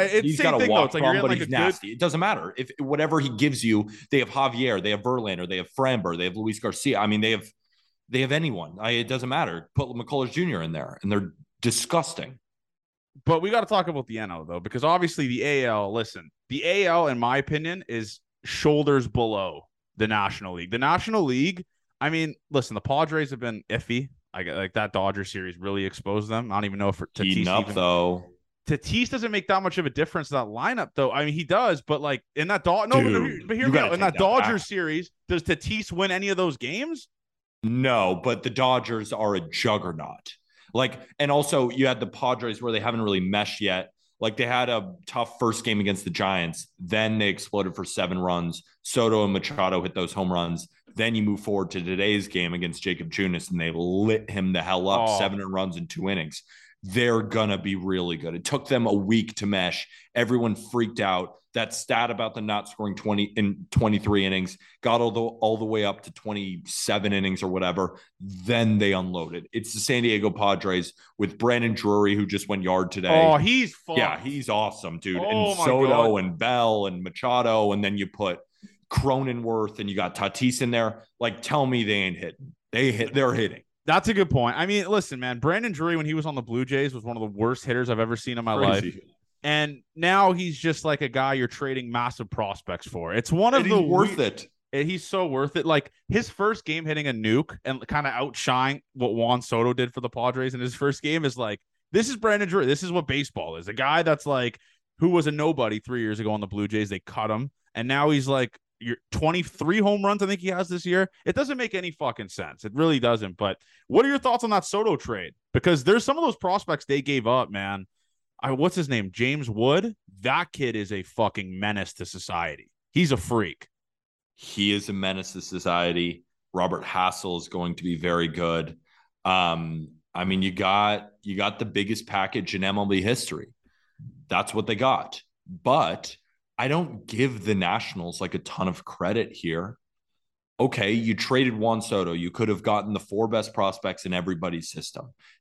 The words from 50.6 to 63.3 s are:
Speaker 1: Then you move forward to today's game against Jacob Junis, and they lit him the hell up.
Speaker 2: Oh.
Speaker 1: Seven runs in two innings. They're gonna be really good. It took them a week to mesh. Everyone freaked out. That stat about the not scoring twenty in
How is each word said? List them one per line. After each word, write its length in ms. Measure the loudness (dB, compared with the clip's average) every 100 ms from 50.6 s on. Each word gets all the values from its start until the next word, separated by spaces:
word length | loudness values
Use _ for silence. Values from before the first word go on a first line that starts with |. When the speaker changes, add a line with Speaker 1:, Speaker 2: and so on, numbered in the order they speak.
| -8 _ _ -2
Speaker 1:
Then 200 | 0 2
you 80 |
move 160 | 0 0
forward 300 | -2 -2 -2
to 100 | -4
today's 460 | -4 0 2 0 0
game 260 | -2 -2
against 300 | -2 -6 -4
Jacob 260 | -4 -4 -6
Junis, 400 | -2 -2 -2 -4
and 80 | -4
they 120 | -2
lit 560 | -2 -2 0 2 0 -2
him 240 | -4 0
the 80 | 0
hell 280 | 0 0 2
up. 200 | 2 2
Speaker 2:
Oh. 80 | 2
Speaker 1:
Seven 220 | 0 -2
runs 340 | -4 -2 -4 -6
in 100 | -10
two 220 | -6 -4
innings. 340 | -4 -6 -12 -20 -20 -20 _
They're 380 | -4 2 4 2
gonna 360 | 2 0 2 0
be 180 | -2 -4
really 420 | -2 -2 -2 -4
good. 180 | -6 -8
It 80 | -4
took 220 | -4 0
them 180 | 0 2
a 80 |
week 420 | 2 4 2 2 -4
to 100 | -2
mesh. 420 | 0 0 -2 -10 -16 _ -2
Everyone 400 | 2 2 2 -2
freaked 440 | -4 -2 -2 0
out. 360 | 0 0 -4 -12 _
That 200 | -4 -4
stat 380 | -6 -2 0 0
about 220 | -2 -6
the 80 | -4
not 260 | -4 -4 -4
scoring 260 | -8 -6 -4
twenty 280 | -2 0
in 440 | 0